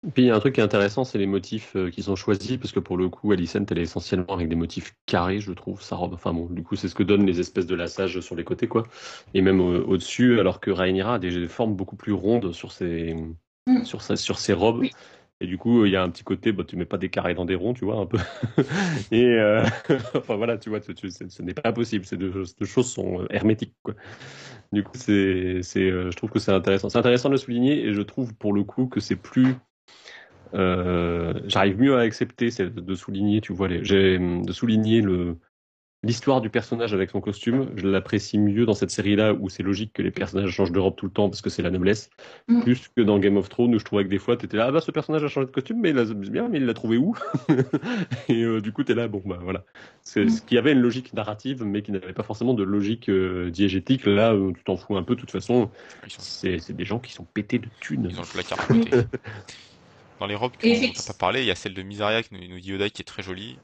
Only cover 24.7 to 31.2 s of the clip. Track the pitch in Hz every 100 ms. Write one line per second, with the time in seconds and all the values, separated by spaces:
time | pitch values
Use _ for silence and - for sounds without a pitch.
24.7 | 104 98 - - 104 95 92 92 92 90
25.7 | - 95 92 90 85 110 110 - 98 87
26.7 | 98 101 120 120 123 139 135 - 120 127
27.7 | 147 113 104 101 - 123 107 104 101 98
28.7 | - 127 117 - - - - 127 127 _
29.7 | _ _ - - - - _ - 95 92
30.7 | 90 90 87 85 85